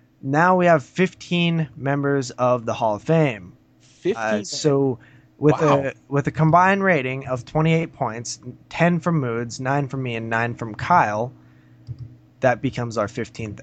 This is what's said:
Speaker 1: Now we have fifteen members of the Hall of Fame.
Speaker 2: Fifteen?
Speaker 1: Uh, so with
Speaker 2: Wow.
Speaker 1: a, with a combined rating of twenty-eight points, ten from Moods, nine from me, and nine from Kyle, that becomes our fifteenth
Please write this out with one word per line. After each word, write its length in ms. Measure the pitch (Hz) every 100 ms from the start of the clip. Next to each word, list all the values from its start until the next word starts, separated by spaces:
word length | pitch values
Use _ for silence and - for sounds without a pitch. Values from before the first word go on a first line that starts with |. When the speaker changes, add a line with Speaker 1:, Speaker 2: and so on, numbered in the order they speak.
| _ _
Speaker 1:
Now 340 | 135 147 175 185
we 100 | 175
have 180 | 160
fifteen 840 | - - 185 - - 175 170 165 151 -
members 540 | 135 143 139 139 127
of 360 | - 123 123 113
the 80 |
Hall 200 | 110 113 104
of 60 |
Fame. 520 | - 165 147 107 90 - _ _
Speaker 2:
Fifteen? 360 | _ _ 170 117
Speaker 1:
Uh, 220 | 110 107
so 540 | 101 - 151 139 135 123 - - _ _
with 200 | 147 -
Speaker 2:
Wow. 240 | 151 143
Speaker 1:
a, 80 | 135 - _
with 180 | 139 139
a 40 |
combined 540 | - 160 170 185 196
rating 420 | 190 160 127 135 135
of 200 | 127 -
twenty-eight 480 | 156 160 165 165
points, 440 | - 123 113 117 - 123 131 _
ten 320 | - 170 175
from 200 | 175 165
Moods, 400 | 123 113 120 110
nine 280 | 131 139 135
from 140 | 135
me, 140 | 127 113
and 120 | 113
nine 260 | 113 117
from 200 | 117 117
Kyle, 580 | 104 - 175 113 107 123 - - - _ - - - - - _ _
that 200 | 131 120
becomes 380 | 131 123 120 113
our 100 | 101
fifteenth 540 | - 110 - 110 95